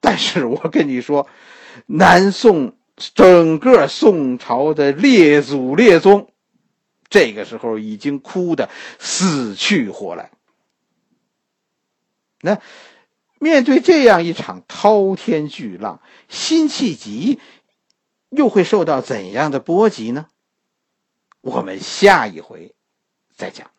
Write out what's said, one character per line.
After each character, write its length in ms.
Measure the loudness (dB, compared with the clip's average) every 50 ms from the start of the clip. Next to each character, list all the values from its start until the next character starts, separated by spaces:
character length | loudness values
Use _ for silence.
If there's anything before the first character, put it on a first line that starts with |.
但 180 | 0 -2 -2 -2
是 260 | -6 -4 -4 -4 -4
我 240 | -4 -6 -6 -6 -4
跟 180 | -2 -2 -2 0
你 120 | -2 -6
说， 260 | -4 -4 -4 -4 -4 -4 _ _ _ -20 -20 -20 -20 -20 -20 -20 _
南 460 | _ 0 2 2 4 4 4 2 0 -2
宋 440 | 2 2 2 4 4 0 -6 -8 _ _ _ _ _ -20 -16 _
整 440 | 4 6 8 8 8 6 4 0 0
个 280 | 2 4 4 4 4 2
宋 500 | -2 2 2 2 2 2 -2 -4 -6 -8
朝 360 | -6 -6 -4 -2 -2 -2 -2
的 180 | 0 0 0 0
列 480 | 2 2 4 6 6 6 6 6 2
祖 340 | 2 -2 -6 -6 -4 -4 0
列 240 | 4 6 6 6 6
宗， 320 | 6 4 4 4 2 _ _ _ _ _ _ _ _ _ _ _ _ _ _ _ _ _
这 240 | 2 2 2 2 -2
个 140 | -10 -12
时 100 | -12 -12
候 220 | -10 -8 -8 -6 -6
已 180 | -8 -10 -12
经 220 | -8 -6 -6 -6 -6
哭 360 | _ -10 -6 -6 -4 -4 -2
得 140 | -4 -4 -8 -8 -18 -20 -20 -20 _
死 560 | -12 -8 -6 -2 -2 -2 -2 -2 -6 -8 -8
去 340 | -6 -4 -2 -2 -2 -2 -4
活 260 | -8 -12 -12 -12 -12
来。 160 | -14 -16 -18 _ _ _ _ _ _ _ _ _ _ _ _ _ _ _ _ _ _ _ _ _ _ _ _ _ _ _ _ _ _ _ _ _ _ _ _ _ _ _ _ _ _ -6
那 180 | -6 -6 -6 _ -18 -20 -20 -20 -20 _ _ _ _ _ _ _ _ _ _
面 260 | -2 2 2 2 2
对 160 | 2 0 2
这 220 | 4 2 2 4 6
样 220 | 4 4 4 2
一 80 | -4 -6
场 300 | -8 -10 -14 -14 -16 _
滔 480 | _ -18 -2 0 2 2 2 0 0 -2
天 320 | -6 -6 -4 -4 -4 -4
巨 300 | -8 -12 -12 -14 -14 -12
浪， 240 | -10 -12 -12 -12 -14 _ _ _ _ _ _
辛 380 | -14 -10 -6 -2 0 0 0 0
弃 280 | -2 -4 -4 -4 -4
疾 420 | -8 -12 -14 -12 -6 -4 -4 -4 -4 _ _ _ _ _ _ _ _ _ _ _ _ _ _ _ _ _ _
又 180 | -4 -2 -2 0
会 160 | 2 0 0
受 220 | 2 0 -2 0
到 160 | 0 -2 -4 -4
怎 280 | -6 -10 -10 -10 -10
样 200 | -6 -4 -4 -4
的 100 | -4 -6
波 300 | -6 -4 0 0 0 0
及 200 | 0 -4 -10 -8
呢？ 160 | -8 -10 -10 _ _ _ _ _ _ _ _ _ _ _ _ _ _ _ _ _ _ _ _ _ _ _ _
我 180 | -8 -8 -8
们 180 | -8 -8 -12 -14
下 480 | -14 -14 -8 2 4 4 4 4 0
一 140 | -4 -10 -16
回 340 | -20 _ -20 -20 -20 -20 _ _ _ _ _ _ _ _ _ _ _ _ _
再 140 | _ -16 -16
讲。 200 | -16 -18 -20 _ _